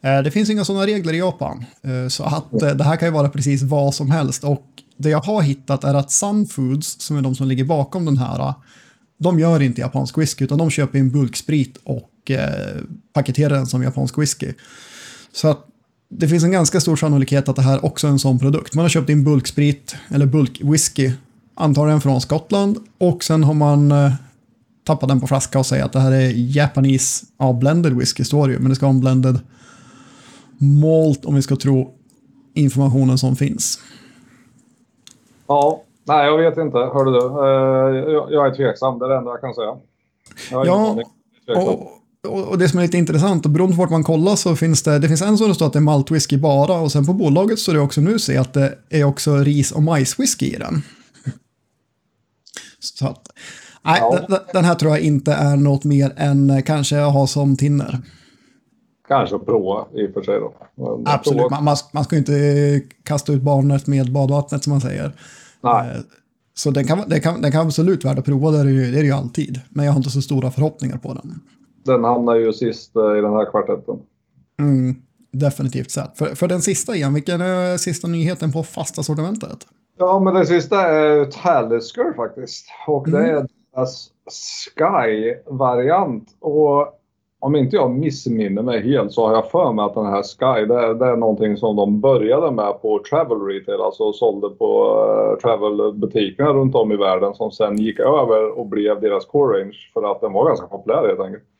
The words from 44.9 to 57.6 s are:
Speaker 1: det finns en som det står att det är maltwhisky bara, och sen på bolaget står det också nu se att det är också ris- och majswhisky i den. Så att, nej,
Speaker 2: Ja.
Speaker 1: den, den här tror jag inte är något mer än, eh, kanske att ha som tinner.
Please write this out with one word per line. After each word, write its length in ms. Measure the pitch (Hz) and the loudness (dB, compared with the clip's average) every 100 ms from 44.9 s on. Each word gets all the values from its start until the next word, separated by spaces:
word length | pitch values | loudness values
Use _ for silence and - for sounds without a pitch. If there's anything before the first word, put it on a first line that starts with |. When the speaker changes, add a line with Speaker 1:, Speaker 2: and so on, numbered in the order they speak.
| 147 | 2
Speaker 1:
det 100 | 151 | 2
finns 140 | 156 | 2
en 160 | 196 214 | 2 2
som 100 | 220 | 2
det 60 | |
står 120 | 175 156 | 2 2
att 60 | |
det 60 | 147 | 4
är 20 | |
maltwhisky 580 | 151 147 135 160 - 139 | 4 2 2 0 0 0
bara, 420 | 151 139 143 175 | 2 2 2 2
och 120 | 160 | 0
sen 140 | 147 143 | 0 2
på 60 | |
bolaget 460 | 190 165 143 202 214 | 2 2 4 2 0
står 140 | - | 0
det 80 | 156 | 0
också 200 | 143 151 | 0 2
nu 180 | 156 220 | 2 2
se 180 | - 135 | 0 0
att 160 | 131 | 0
det 220 | 147 139 - _ | 0 0 -2 _
är 140 | 160 | 0
också 260 | 143 139 - 143 | 2 0 0 2
ris- 360 | 139 147 135 | 2 2 0
och 100 | 160 | 0
majswhisky 640 | 151 160 131 - 262 - - | 2 2 0 -2 -4 -2 -4
i 100 | - | -6
den. 240 | - 156 139 - _ _ - - _ _ _ _ _ _ _ _ _ _ _ - - _ | -6 -6 -6 -16 _ _ -12 -12 _ _ _ _ _ _ _ _ _ _ _ -20 -20 _
Så 260 | - - 135 | -16 -6 -8
att, 160 | - - - - - - - | -8 -20 -20 -20 -20 -20 -12
nej, 160 | 156 175 | -2 0
Speaker 2:
Ja. 180 | 196 180 175 | 2 0 0
Speaker 1:
den, 100 | 190 - | -4 -2
den 120 | 185 | 0
här 100 | 175 | 2
tror 160 | 170 156 | 2 2
jag 80 | 151 | 2
inte 320 | 160 143 143 | 2 0 0
är 240 | 147 139 143 | 0 2 2
något 280 | 143 139 | 2 2
mer 280 | 147 143 139 139 | 2 2 0 0
än, 340 | 147 143 139 | 0 4 4
eh, 100 | 135 | 2
kanske 420 | 135 156 139 147 | 2 -2 0 0
att 80 | 147 | 2
ha 140 | 139 135 | 2 0
som 300 | 143 139 | 0 0
tinner. 420 | 135 | 2